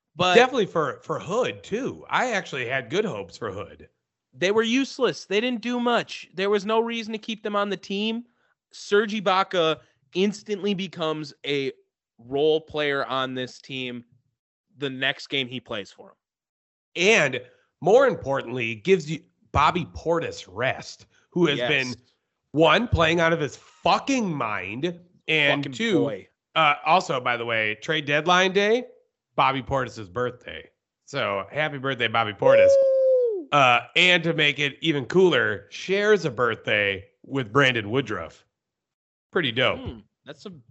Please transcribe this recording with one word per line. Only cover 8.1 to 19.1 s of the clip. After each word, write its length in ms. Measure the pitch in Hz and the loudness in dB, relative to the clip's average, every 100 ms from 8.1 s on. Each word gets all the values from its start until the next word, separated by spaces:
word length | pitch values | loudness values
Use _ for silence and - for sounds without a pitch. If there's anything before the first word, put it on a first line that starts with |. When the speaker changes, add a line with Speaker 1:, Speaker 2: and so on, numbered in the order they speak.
| 226 240 _ _ _ _ | -4 -8 _ _ _ _
Speaker 1:
Serge 420 | - - 202 220 | -20 0 2 2
Ibaka 640 | 220 190 185 190 185 160 151 _ _ _ | 0 0 0 2 2 0 0 _ _ _
instantly 600 | 180 202 208 - 202 196 | -2 0 -2 -8 -6 -2
becomes 580 | 190 185 175 160 156 147 - 139 | -2 -4 -4 -4 -4 -8 -10 -6
a 260 | 143 135 - _ _ _ _ | -4 -4 -8 _ _ _ _
role 420 | 117 139 156 156 | -6 0 2 2
player 460 | 156 151 147 139 120 | -2 -4 -2 -2 -2
on 280 | 131 131 | -4 -4
this 240 | 127 123 - | -4 -8 -10
team 420 | - 135 127 123 120 _ _ _ _ _ _ - | -14 -10 -8 -10 -16 _ _ _ _ _ _ -10
the 140 | 135 | -8
next 360 | 131 135 143 - | -4 -4 -4 -6
game 180 | 143 123 | -6 -6
he 120 | 127 | -8
plays 300 | - 110 92 | -10 -10 -10
for 200 | - - | -18 -20
'em. 60 | _ _ _ _ _ _ _ _ - | _ _ _ _ _ _ _ _ 0
Speaker 2:
And 440 | 185 220 147 127 - _ _ _ | 4 4 2 -2 -10 _ _ _
more 240 | 151 233 269 | 4 6 6
importantly, 720 | 160 135 135 120 127 113 110 | 2 -4 -4 -4 -6 -6 -4
gives 340 | 175 190 147 | 2 2 2